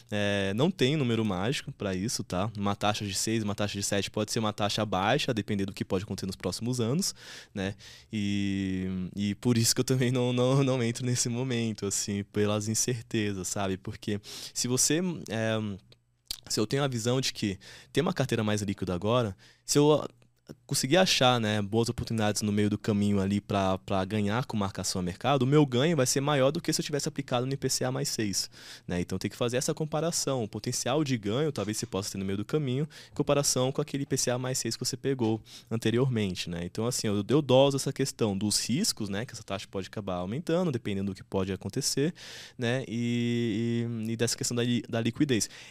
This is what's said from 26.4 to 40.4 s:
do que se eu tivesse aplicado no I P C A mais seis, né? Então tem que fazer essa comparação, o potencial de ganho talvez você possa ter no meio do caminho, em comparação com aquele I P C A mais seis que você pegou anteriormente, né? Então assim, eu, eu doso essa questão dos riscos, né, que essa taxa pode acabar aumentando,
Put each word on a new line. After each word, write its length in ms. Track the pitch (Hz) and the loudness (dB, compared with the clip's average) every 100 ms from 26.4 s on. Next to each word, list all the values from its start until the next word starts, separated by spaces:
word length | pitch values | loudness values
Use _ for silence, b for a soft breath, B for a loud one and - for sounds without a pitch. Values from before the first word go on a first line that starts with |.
| 135 | 4
do 100 | 147 | 2
que 120 | - | -2
se 80 | 160 | -2
eu 40 | |
tivesse 240 | - 143 156 | -2 -4 -4
aplicado 380 | 143 - 123 131 | -6 -2 -2 0
no 60 | |
I 40 | 139 | -2
P 120 | 135 | -2
C 160 | - | -2
A 80 | 127 | -2
mais 160 | 135 143 | -2 -2
seis, 420 | - 104 90 - B B B - | -2 -2 -2 -6 B B B -4
né? 140 | 90 | -4
Então 180 | 90 92 | -2 -4
tem 120 | 101 | -4
que 60 | - | -2
fazer 200 | 120 123 | -2 0
essa 180 | 160 | -2
comparação, 680 | 147 156 156 165 - 147 131 | -2 -4 -2 -2 -2 0 -2
o 60 | 107 | -2
potencial 540 | 107 127 - 117 151 | -4 -4 -2 0 0
de 120 | 139 123 | 2 0
ganho 360 | 98 123 156 | 0 0 0
talvez 240 | 107 101 107 | -2 -2 -4
você 100 | - | -2
possa 260 | 95 98 | -4 -4
ter 60 | 98 | -4
no 60 | |
meio 140 | 95 98 | -4 -4
do 60 | |
caminho, 440 | 104 156 135 131 156 B B | -2 -2 0 -2 -4 B B
em 40 | |
comparação 580 | - 147 143 143 127 131 | -2 2 2 2 2 2
com 80 | 143 | 0
aquele 240 | 147 139 | -2 -4
I 20 | 135 | -2
P 100 | 135 | -2
C 140 | 127 | 0
A 80 | 123 | 0
mais 200 | 127 127 | -2 -4
seis 180 | 113 - | -4 -4
que 80 | |
você 120 | 123 120 | -4 -4
pegou 440 | 135 131 110 110 B B - | -2 2 2 0 B B -6
anteriormente, 800 | 113 113 117 135 110 98 87 90 | -2 2 4 2 2 0 -2 -6
né? 120 | 85 | -6
Então 220 | 87 - 113 | -6 -4 -2
assim, 200 | - 110 | -2 0
eu, 180 | 101 98 | 0 2
eu 140 | 147 | 2
doso 340 | 127 127 139 139 | 6 8 8 4
essa 160 | 143 | -2
questão 440 | - 131 - 110 95 | -2 -2 0 0 2
dos 240 | 104 - | 0 0
riscos, 480 | - 135 226 - 101 | 0 0 0 -2 -4
né, 160 | 98 | -4
que 80 | 123 | -6
essa 100 | 113 | -10
taxa 240 | - 98 - | -8 -8 -6
pode 180 | 98 92 | -8 -8
acabar 280 | 110 98 90 | -8 -4 -4
aumentando, 540 | 92 135 | -4 -4